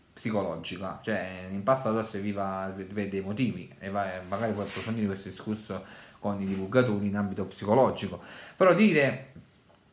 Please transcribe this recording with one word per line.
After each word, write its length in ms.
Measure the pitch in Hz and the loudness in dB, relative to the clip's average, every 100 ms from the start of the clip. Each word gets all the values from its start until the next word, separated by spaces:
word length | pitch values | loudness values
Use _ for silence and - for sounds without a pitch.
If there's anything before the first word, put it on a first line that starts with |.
| _ | _
psicologica, 880 | - 120 107 92 85 87 90 95 80 | -8 -2 0 -2 -4 -6 -8 -8 -8
cioè, 440 | - 101 90 92 92 | -2 -2 -2 -8 -8
in 120 | 98 | -2
passato 400 | 101 131 120 110 | 2 2 2 0
serviva 720 | 110 101 101 101 98 95 95 | 0 -4 -4 -2 -2 -2 -4
per, 120 | 95 92 | -6 -8
per 220 | 104 98 | -4 -2
dei 120 | 98 | -2
motivi, 520 | 95 107 117 90 - - | -4 0 0 -2 -8 -12
e 120 | 95 | -6
va-, 300 | 101 98 92 90 | -4 -4 -6 -6
magari 240 | 98 113 | -4 -2
puoi 120 | 101 | -2
approfondire 420 | 98 - 101 113 104 | -4 -6 -4 -2 0
questo 220 | 95 92 | -2 -8
discorso 560 | 90 - 107 - 95 95 - - - | -10 -6 -6 -6 -8 -10 -18 -20 -8
con 200 | 104 101 | -4 -2
i 60 | 98 | -2
divulgatori 640 | 95 95 127 123 104 101 | -2 2 4 4 4 0
in 80 | 101 | 0
ambito 300 | 101 95 92 | 0 -2 -6
psicologico, 760 | - 98 117 120 - 101 87 - - - - | -4 4 6 6 4 -4 -8 -14 -18 -8 4
però 160 | 185 | 6
dire, 580 | 170 214 156 135 110 - - - _ _ _ _ | 8 8 6 4 0 -8 -20 -20 _ _ _ _